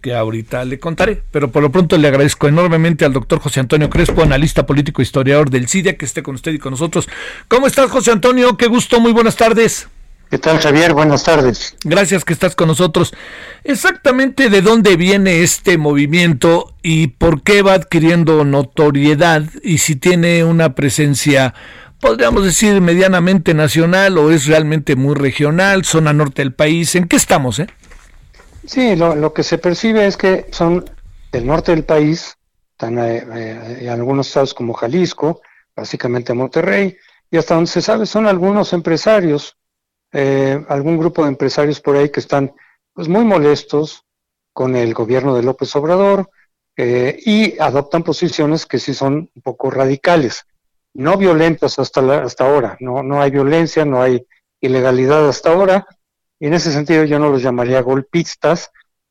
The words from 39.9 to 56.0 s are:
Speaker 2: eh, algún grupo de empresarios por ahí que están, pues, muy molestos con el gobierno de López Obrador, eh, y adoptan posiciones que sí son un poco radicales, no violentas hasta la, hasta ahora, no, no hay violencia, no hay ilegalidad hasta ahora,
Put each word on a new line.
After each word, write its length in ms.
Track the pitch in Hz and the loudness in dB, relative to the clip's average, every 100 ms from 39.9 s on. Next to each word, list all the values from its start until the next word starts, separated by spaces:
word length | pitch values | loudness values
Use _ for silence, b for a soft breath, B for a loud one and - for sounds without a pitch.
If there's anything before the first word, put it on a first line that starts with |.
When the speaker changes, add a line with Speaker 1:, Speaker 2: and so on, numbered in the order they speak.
| _ _ | _ _
Speaker 2:
eh, 500 | 143 135 135 135 139 151 | -4 0 0 0 -2 -4
algún 280 | 143 143 165 | -4 -2 0
grupo 260 | 170 165 | -2 0
de 40 | 151 | -2
empresarios 520 | 131 135 - 147 147 | 0 -2 0 -2 -2
por 160 | - 143 | -2 0
ahí 100 | 143 | 0
que 120 | 143 | -2
están, 320 | - 143 139 b b b _ | -4 -4 -4 b b b _
pues, 160 | - 165 | -12 -2
muy 160 | 190 233 | 0 2
molestos 800 | 185 147 143 - 147 151 - _ _ _ _ _ | 2 2 0 -2 -4 -4 -10 _ _ _ _ _
con 240 | - 127 127 | -6 -4 -2
el 160 | 117 | -2
gobierno 420 | 113 113 127 135 123 | -4 -2 -2 0 -2
de 80 | |
López 320 | 123 131 135 147 | -2 -4 -4 -4
Obrador, 540 | 151 185 196 196 190 _ _ _ _ - | -2 0 2 0 -4 _ _ _ _ -6
eh, 420 | 123 123 123 - 233 | -2 0 -2 -4 0
y 340 | 214 214 - | 0 0 -2
adoptan 440 | 151 131 139 170 | -2 -2 -2 -4
posiciones 600 | 165 151 170 - 147 160 - | -4 -4 -4 -2 -2 -2 -4
que 140 | 127 | -8
sí 140 | - | -6
son 360 | 131 139 147 170 - | -4 -2 -4 -6 -12
un 60 | |
poco 300 | 131 113 135 | -12 -6 -6
radicales, 760 | 127 135 139 - 170 123 - _ _ _ _ _ | -2 -2 -2 0 0 0 -6 _ _ _ _ _
no 240 | - 139 196 | -6 -2 0
violentas 600 | 190 160 165 160 143 - | 2 2 2 0 -4 -4
hasta 220 | 131 - | -4 0
la, 180 | 131 147 | 0 0
hasta 220 | 127 - 131 | -2 -2 0
ahora, 320 | 147 117 - | 2 0 -8
no, 240 | 127 127 | -8 -8
no 180 | 135 143 | -4 -2
hay 80 | 143 | 0
violencia, 540 | 139 139 165 160 - | 0 0 0 0 0
no 180 | 151 127 | 0 0
hay 240 | 127 123 - _ _ _ | 0 0 -6 _ _ _
ilegalidad 680 | 135 131 127 127 131 151 151 | -2 0 0 0 2 2 2
hasta 220 | 127 - | 0 0
ahora, 340 | 175 196 190 - _ | 2 2 0 -2 _